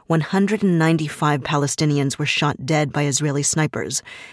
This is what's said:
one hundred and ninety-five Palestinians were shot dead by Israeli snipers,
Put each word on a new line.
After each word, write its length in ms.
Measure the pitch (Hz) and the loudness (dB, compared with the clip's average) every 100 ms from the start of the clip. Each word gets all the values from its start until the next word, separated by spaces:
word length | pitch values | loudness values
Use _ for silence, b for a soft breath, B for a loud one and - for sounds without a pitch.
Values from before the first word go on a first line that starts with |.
| - | -2
one 160 | 165 | 0
hundred 420 | 151 190 196 214 | 2 2 2 2
and 140 | 202 170 | 2 4
ninety-five 640 | 160 165 151 - 151 147 | 4 2 0 -2 0 0
Palestinians 760 | - 147 143 - 156 143 139 - | 0 0 0 0 2 2 0 -2
were 60 | 147 | -2
shot 400 | - 147 - 131 | 0 0 -2 -2
dead 280 | 151 147 | 0 0
by 120 | 147 143 | 0 0
Israeli 360 | 131 151 143 | 0 0 0
snipers, 600 | 139 160 151 - 82 139 B B B | 0 0 0 -2 -6 -6 B B B